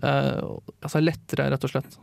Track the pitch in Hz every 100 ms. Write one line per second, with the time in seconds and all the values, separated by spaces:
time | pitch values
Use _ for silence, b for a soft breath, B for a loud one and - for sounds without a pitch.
0 | 139 139 135 - - - - - 151 151
1 | 160 156 - - 139 135 135 131 - -